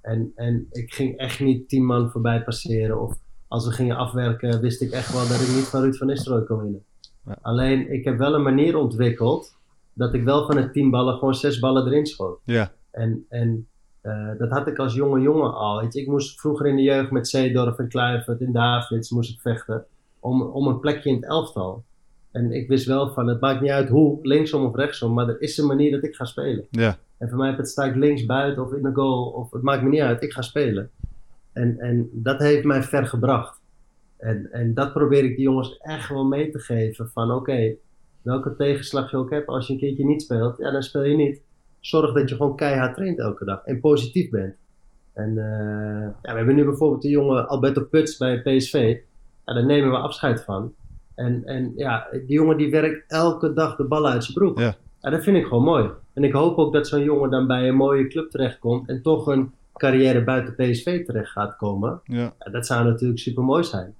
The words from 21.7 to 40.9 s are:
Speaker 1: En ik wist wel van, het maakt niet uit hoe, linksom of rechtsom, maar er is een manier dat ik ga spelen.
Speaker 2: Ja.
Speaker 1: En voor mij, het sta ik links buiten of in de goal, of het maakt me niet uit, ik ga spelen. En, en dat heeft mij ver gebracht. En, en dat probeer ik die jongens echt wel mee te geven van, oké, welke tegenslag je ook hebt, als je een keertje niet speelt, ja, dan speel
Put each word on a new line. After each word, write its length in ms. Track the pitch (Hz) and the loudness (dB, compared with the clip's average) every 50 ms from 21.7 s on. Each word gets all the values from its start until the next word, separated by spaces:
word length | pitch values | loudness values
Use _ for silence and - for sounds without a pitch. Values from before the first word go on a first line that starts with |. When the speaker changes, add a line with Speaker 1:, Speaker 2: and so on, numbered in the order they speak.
| 95 113 - _ - _ _ _ _ _ - - | -8 -12 -16 _ -20 _ _ _ _ _ -20 -10
Speaker 1:
En 200 | - 120 120 117 | -4 -4 -2 -2
ik 160 | 117 131 117 | -2 -4 0
wist 180 | 123 135 131 135 | 0 0 0 2
wel 280 | 135 131 135 139 139 - | 0 0 0 0 -2 -2
van, 140 | 131 120 | -2 0
het 120 | 120 120 113 | 0 0 2
maakt 200 | - 139 135 127 | 2 0 2 2
niet 100 | 139 139 | 0 0
uit 180 | 139 139 135 117 | 2 0 2 4
hoe, 300 | 117 151 156 143 - - | 6 6 6 6 4 0
linksom 440 | - 135 139 147 156 151 151 139 131 | 0 2 4 4 4 2 0 0 0
of 100 | 120 113 | 0 0
rechtsom, 380 | 123 143 143 - - 127 113 117 | -2 -2 -2 -2 -4 -2 0 0
maar 140 | 120 120 | 2 0
er 140 | 120 113 - | 0 -2 -4
is 160 | - - - | -6 -6 -2
een 100 | - 147 | 0 2
manier 240 | 147 139 139 147 147 | 2 4 4 4 2
dat 120 | 139 139 139 | 2 0 -4
ik 120 | 147 151 | -6 -6
ga 100 | - 131 | -8 -10
spelen. 400 | 120 - 135 143 139 117 104 - _ | -8 -6 -6 -4 -4 -4 -4 -6 _
Speaker 2:
Ja. 280 | - 117 117 110 95 - _ _ _ | 0 2 2 2 0 -2 _ _ _
Speaker 1:
En 120 | _ 120 117 | _ -8 -4
voor 80 | 123 | -2
mij, 140 | 127 135 135 135 | 0 0 0 0
het 120 | 135 131 - | -2 -6 -6
sta 140 | - - 139 | -2 -2 -2
ik 100 | 131 120 | 0 2
links 300 | 131 143 147 143 127 117 | 4 4 4 4 2 0
buiten 380 | 113 127 135 143 143 139 131 127 | 0 0 0 0 0 -2 -4 -6
of 80 | 127 131 | -6 -4
in 80 | 143 135 | -4 -2
de 80 | 135 120 | -2 0
goal, 300 | 139 135 135 127 123 123 | 0 2 2 0 0 -2
of 260 | 117 - 120 120 - | -6 -6 -10 -12 -10
het 100 | - 123 | -8 -4
maakt 220 | 123 139 139 120 123 | 0 0 0 2 2
me 60 | 135 | 2
niet 120 | 147 156 | 2 4
uit, 220 | 143 120 120 120 - | 2 2 0 0 -4
ik 100 | 147 - | -8 -6
ga 80 | - | -8
spelen. 480 | 120 - - 147 143 120 101 95 98 - _ _ - - - - - - - - _ _ - | -10 -4 -2 0 0 0 0 -4 -6 -8 _ _ -14 -14 -12 -18 -20 -20 -20 -20 _ _ -6
En, 260 | 120 123 120 117 120 | -2 -2 -2 -2 -2
en 300 | 120 120 120 120 120 120 - | -2 0 0 0 0 -2 -6
dat 260 | 113 110 131 139 139 | -4 -2 -2 0 2
heeft 240 | 147 147 147 147 143 | 4 4 4 4 4
mij 200 | 147 139 135 135 | 2 2 2 0
ver 220 | - - 139 131 | 0 0 0 0
gebracht. 520 | - - 117 113 147 131 113 117 - - - _ _ _ _ - _ _ _ _ _ _ | 0 -2 0 2 2 2 0 0 -6 -16 -20 _ _ _ _ -20 _ _ _ _ _ _
En, 300 | _ - 113 110 101 104 - | _ -4 -4 -4 -4 -6 -10
en 220 | - 120 120 117 113 | -6 -2 -2 0 0
dat 200 | 127 139 135 - | 0 -2 -2 2
probeer 300 | 147 147 127 139 139 135 | 2 2 4 6 4 4
ik 120 | 127 113 | 2 0
die 100 | 131 135 | 2 2
jongens 320 | 135 131 131 127 - - | 2 2 2 -2 -4 -10
echt 320 | - - 156 156 143 - - | -14 -10 -10 -8 -8 -8 -6
wel 160 | 143 135 135 | -4 0 0
mee 260 | 135 139 143 156 151 | 0 0 0 -2 -4
te 80 | 147 135 | -6 -10
geven 500 | - - 120 113 110 110 110 - 113 113 - | -6 -4 -2 0 0 -2 -4 -8 -12 -8 -4
van, 180 | 120 113 117 | -2 -2 0
oké, 420 | 120 131 131 139 135 120 110 110 110 - _ _ _ _ - _ _ _ | 0 -2 -2 -2 0 0 0 0 -2 -6 _ _ _ _ -20 _ _ _
welke 340 | - 123 127 131 - 139 123 | -6 -4 -4 -2 -4 -6 -4
tegenslag 560 | - 143 143 143 139 - - - 139 127 - | 0 0 0 0 -2 -4 -4 -4 -4 -4 -2
je 60 | - | -4
ook 120 | 131 127 131 | -4 -2 -2
hebt, 180 | 151 147 147 | -4 -4 -4
als 200 | - 131 131 120 | -4 -6 -6 -4
je 60 | - 135 | -4 -4
een 60 | 131 | -2
keertje 260 | 143 139 135 139 135 | -2 -4 -2 0 2
niet 160 | 143 143 151 | 2 2 0
speelt, 360 | 151 - 123 113 113 120 120 | 0 -2 -2 0 0 -2 -2
ja, 140 | - - 139 | -4 -4 -4
dan 120 | 135 139 131 | -2 -4 -6
speel 200 | - | -4